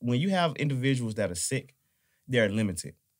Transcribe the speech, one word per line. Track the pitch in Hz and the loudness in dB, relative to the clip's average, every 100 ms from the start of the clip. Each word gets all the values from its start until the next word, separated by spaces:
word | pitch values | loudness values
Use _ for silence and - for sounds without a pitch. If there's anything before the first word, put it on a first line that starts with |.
when | 120 123 | -2 0
you | 185 | 2
have | 190 170 - | 2 0 0
individuals | 147 131 135 127 117 | -2 0 0 0 -2
that | 107 98 | -2 -2
are | 87 | -2
sick, | - 135 - _ _ _ _ _ - | -2 -4 -6 _ _ _ _ _ -2
they're | 123 107 | 2 4
limited. | 107 104 80 - - _ _ | 2 0 -2 -8 -16 _ _